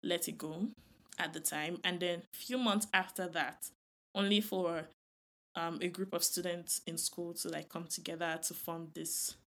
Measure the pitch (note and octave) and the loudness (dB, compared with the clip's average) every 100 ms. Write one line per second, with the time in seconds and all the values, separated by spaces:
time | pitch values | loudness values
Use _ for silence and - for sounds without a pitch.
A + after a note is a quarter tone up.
0 | - E3+ - - D#3 D#3+ G#3+ - - - | 0 0 0 -4 -6 -2 -2 -4 -20 -20
1 | - - E3 E3 - D3+ D3+ E3+ F#3 F3+ | -20 -4 -4 -2 -2 -2 -2 0 0 2
2 | F3 E3+ - - - B3+ A#3+ G#3 G#3 - | 2 0 -4 -12 -4 2 4 4 6 2
3 | F#3 - F3+ E3 C#3 - - - _ _ | 2 -2 -2 0 0 -2 -12 -12 _ _
4 | _ - G3+ G3+ G#3 F#3+ F3 E3 D#3+ - | _ 2 6 6 6 2 2 0 -4 -12
5 | _ _ _ _ _ - E3+ E3 F3+ F3 | _ _ _ _ _ -2 -2 0 -2 0
6 | F#3+ E3+ - - F3 F3 F3 - - E3 | -2 2 2 2 0 -2 -2 -2 -2 -2
7 | - - E3+ E3+ E3+ D#3+ D#3+ E3+ E3+ - | -2 -2 -6 -4 -4 -4 -6 -8 -6 -6
8 | E3 E3 E3+ D#3+ - F3+ - E3 E3 D#3+ | -4 -2 -2 0 -2 -4 -6 -6 -6 -6
9 | D#3+ - - - _ | -4 -2 -2 -6 _